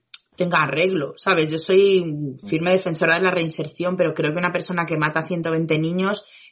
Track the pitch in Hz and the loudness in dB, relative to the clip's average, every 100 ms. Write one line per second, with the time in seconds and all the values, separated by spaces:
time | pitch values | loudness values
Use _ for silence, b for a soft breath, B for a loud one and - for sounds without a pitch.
0 | _ - _ - 180 165 147 143 185 180 | _ -20 _ -6 0 0 0 0 0 0
1 | 139 - 196 175 156 160 - 190 202 190 | -4 -4 0 2 2 -2 2 4 6 4
2 | 170 147 147 131 - 160 175 185 185 160 | 2 -4 -6 -8 -6 -2 2 2 0 0
3 | 165 165 185 175 165 - 156 - 175 185 | 2 4 2 2 -2 -4 -8 -6 -4 0
4 | 170 - 151 160 175 175 - 175 165 160 | 0 0 -2 0 -2 -2 -4 -4 -2 0
5 | 156 160 160 175 165 165 160 156 160 180 | 0 0 -4 -4 -2 -2 0 0 0 0
6 | 190 208 B B B | -2 -2 B B B